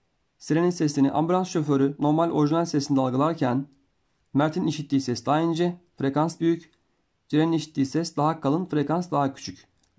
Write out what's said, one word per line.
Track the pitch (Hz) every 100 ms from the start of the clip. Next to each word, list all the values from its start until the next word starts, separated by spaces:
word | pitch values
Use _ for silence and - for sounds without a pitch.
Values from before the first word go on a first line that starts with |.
| _ _ _ _
sirenin | - 151 175
sesini | 175 151 143 135
ambulans | 143 165 185 185
şoförü | 170 147 139 139 139
normal | 147 160 170
orijinal | 151 147 165 170
sesini | 147 139 135
dalgalarken | 127 127 156 165 127 127 139 _ _ _ _ _ _
Mert'in | 135 151 170 156
işittiği | 151 151 135
ses | 131 117 -
daha | 151
ince, | 165 165 175 175 _ -
frekans | 139 143 160 -
büyük, | 165 170 - _ _ _ _ _ -
Ceren'in | 151 165
işittiği | 165 156 139 135
ses | 156 170 -
daha | 151 160
kalın, | 139 160 180
frekans | 151 143 165 175
daha | 147 139
küçük | - - - _ _ _